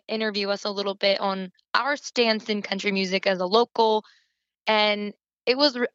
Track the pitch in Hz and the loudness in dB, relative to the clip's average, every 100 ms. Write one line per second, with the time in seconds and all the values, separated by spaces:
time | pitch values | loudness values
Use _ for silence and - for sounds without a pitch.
0 | - 220 220 202 202 202 214 196 196 196 | -6 -4 -2 -4 -4 -4 -4 -4 -4 -2
1 | 202 190 196 190 185 _ _ 226 254 285 | 0 0 0 -4 -8 _ _ -2 0 -4
2 | - - 233 220 - 208 - 190 202 196 | -4 0 2 2 -2 -4 -2 -4 -2 -2
3 | 190 190 196 185 180 220 240 - 220 214 | 0 0 0 0 2 2 2 2 2 2
4 | - _ _ _ _ _ - 214 214 208 | -2 _ _ _ _ _ 0 2 2 0
5 | 208 - _ _ - 254 294 240 240 | -4 -10 _ _ -2 2 2 2 0